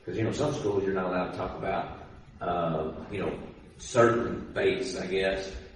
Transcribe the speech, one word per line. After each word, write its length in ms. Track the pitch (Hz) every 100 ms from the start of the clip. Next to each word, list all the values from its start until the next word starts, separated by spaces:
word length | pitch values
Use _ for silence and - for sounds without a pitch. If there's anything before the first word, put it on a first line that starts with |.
'cause, 120 | - 98
you 80 |
know, 80 | 107
some 200 | - 147
schools 280 | - 104 98
you're 100 | 95
not 120 | 95 90
allowed 260 | 90 90
to 40 | -
talk 220 | 90 -
about, 400 | 92 95 - - - - - -
uh, 520 | 87 85 82 78 78 - -
you 100 | 101
know, 120 | 82 - - - - -
certain 680 | - 120 117 113 - 92 -
faiths, 440 | 110 98 95 92 95
I 80 | 95
guess. 480 | 95 95 95 95 - -